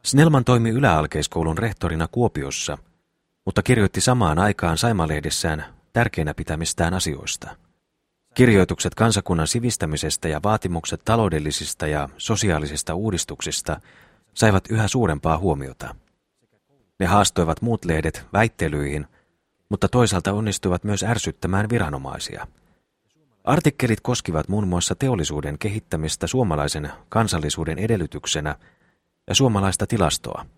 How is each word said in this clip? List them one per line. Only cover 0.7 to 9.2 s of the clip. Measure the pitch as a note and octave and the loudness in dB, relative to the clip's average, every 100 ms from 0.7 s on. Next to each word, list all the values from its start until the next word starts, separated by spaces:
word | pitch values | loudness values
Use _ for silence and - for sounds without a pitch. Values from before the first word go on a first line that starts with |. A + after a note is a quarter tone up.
| A#2 C#3 D#2+ D2+ D#2 D2 E2 D#2+ D#2+ | 2 4 4 2 -2 -2 -2 -2 -2
rehtorina | - - E2+ D#2+ E2 | -4 -2 -4 -2 -2
Kuopiossa, | A#2+ A#2 - C#2 - - D2 _ _ _ _ _ _ - | 0 0 0 -6 -6 -6 -8 _ _ _ _ _ _ -2
mutta | - | -2
kirjoitti | - A#2+ G2 - | 2 4 4 2
samaan | B2+ B2 F2+ D#2 | 2 4 2 4
aikaan | G#2 G2 E2+ E2 | 2 2 -2 0
Saimalehdessään | A#2+ G#2 D#2 D2+ D#2 - E2 D#2 - - _ | 0 0 0 -2 -4 -4 -4 -4 -8 -20 _
tärkeänä | A#2 A#2 - D2+ | -2 0 0 -4
pitämistään | - D#2+ D#2+ E2 - E2+ | -4 -6 -4 -4 0 0
asioista. | F#2 E2+ C#2+ E2 - - - _ _ _ _ _ _ _ | 0 -4 -6 -8 -10 -10 -18 _ _ _ _ _ _ _
Kirjoitukset | - B2 G2+ F2+ F2 F2+ - | 4 6 8 4 0 -4 2
kansakunnan | A#2 G2+ | 2 2